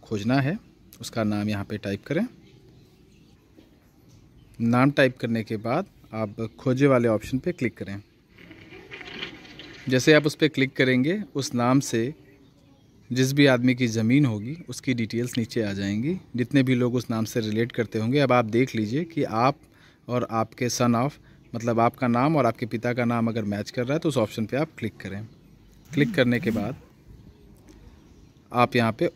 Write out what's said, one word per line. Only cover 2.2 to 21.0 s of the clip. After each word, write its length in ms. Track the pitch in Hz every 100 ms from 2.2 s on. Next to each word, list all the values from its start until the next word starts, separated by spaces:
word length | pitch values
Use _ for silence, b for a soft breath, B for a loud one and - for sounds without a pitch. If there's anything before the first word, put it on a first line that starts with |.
| 247 - - - - - - _ _ - _ _ _ - - _ _ _ - - - - - -
नाम 300 | 117 123 139
टाइप 280 | 143 131 -
करने 260 | 117 113
के 120 | 107 110
बाद 300 | 113 143 196 - -
आप 420 | 110 107 104 110 -
खोजे 280 | 135 127 139
वाले 220 | 127 117
ऑप्शन 300 | 107 - 131
पे 140 | 180
क्लिक 240 | - 117 -
करें। 260 | 98 101 - _ _ - - - - - - - - - - - - - - - -
जैसे 240 | 127 156
आप 140 | 151 147
उस 80 |
पर 140 | - 151
क्लिक 280 | - 131 -
करेंगे 460 | 127 127 139 208 -
उस 200 | 143 127
नाम 260 | 120 120 135
से 340 | - 117 120 160 - - - _ _ _ _ _ -
जिस 200 | 120 131
भी 140 | 143 143
आदमी 280 | 123 127
की 120 | 123 123
ज़मीन 400 | 110 110 135 139
होगी 300 | 107 113 165 -
उसकी 260 | 123 -
डिटेल्स 440 | 120 110 113 123 -
नीचे 240 | 110 120
आ 100 | 104
जाएंगी, 440 | 98 98 104 135 190 - 120
जितने 260 | - 143
भी 120 | 127
लोग 200 | 123 123
उस 160 | 123 -
नाम 140 | 113
से 160 | 123 123
रिलेट 320 | 110 107 123
करते 260 | - 110 110
होंगे। 200 | 113 143
अब 140 | 131
आप 120 | 123
देख 300 | 110 113 135
लीजिए 300 | 113 104 131
कि 180 | 170 147
आप 360 | 135 110 127 139 _ b b b -
और 200 | 123 -
आपके 380 | 113 113 - 120
son 260 | - 120
of, 180 | 117